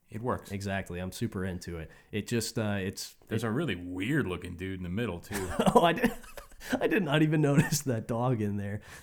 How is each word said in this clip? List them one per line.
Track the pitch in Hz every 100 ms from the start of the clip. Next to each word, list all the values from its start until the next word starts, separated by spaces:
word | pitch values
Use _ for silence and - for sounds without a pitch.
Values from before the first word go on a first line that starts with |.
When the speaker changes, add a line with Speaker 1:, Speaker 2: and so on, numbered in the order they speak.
| _
Speaker 1:
it | 107
works. | 120 92 -
Speaker 2:
Exactly. | 98 98 98 90 90
I'm | 92
super | - 117 98
into | 95 87 - 85
it. | 80 - -
It | 104 101
just, | 117 - -
uh, | 107 101
it's | 92 - - - -
Speaker 1:
There's | 110
Speaker 2:
it | 113
Speaker 1:
a |
really | 110 165
weird | 87 87 90 104 151 98
looking | 87 90 87
dude | 92 95
in |
the | 90
middle, | 95 117 85
too. | - 101 92 -
Speaker 2:
<laughs> | -
Oh, | -
I | 170
did, | 175 - - - - -
<laughs> | - - -
I | -
did | 165
not | 156 151
even | 156 160
notice | 143 143 147 156
that | - 113 104
dog | 117 123 120
in | 104 101
there. | 101 104 - -